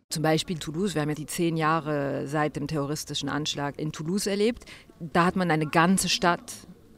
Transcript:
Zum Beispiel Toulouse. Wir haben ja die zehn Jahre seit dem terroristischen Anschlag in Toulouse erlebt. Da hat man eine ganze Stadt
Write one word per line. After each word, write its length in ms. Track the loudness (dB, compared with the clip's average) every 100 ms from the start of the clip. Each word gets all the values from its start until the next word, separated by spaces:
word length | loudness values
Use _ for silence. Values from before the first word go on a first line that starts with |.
| -8
Zum 160 | -2
Beispiel 340 | 2 2 0 -6
Toulouse. 360 | -6 -2 -2
Wir 80 | 0
haben 80 | -2
ja 40 |
die 120 | -4 -4
zehn 300 | -2 0 2
Jahre 720 | 2 2 0 -2 -2 -4 -2
seit 300 | 0 0 -2
dem 100 | -4
terroristischen 640 | -2 -2 -4 -4 -4 -2
Anschlag 500 | -2 -2 -2 -4 -4
in 140 | -6
Toulouse 340 | -4 -2 -2 0
erlebt. 380 | 0 0 0 -8 -20 -20 -14
Da 280 | 0 2 4
hat 100 | 4
man 160 | 2
eine 140 | 2 2
ganze 420 | 4 6 4 2
Stadt 440 | 2 2 2 -4 -16 -18 -20 -20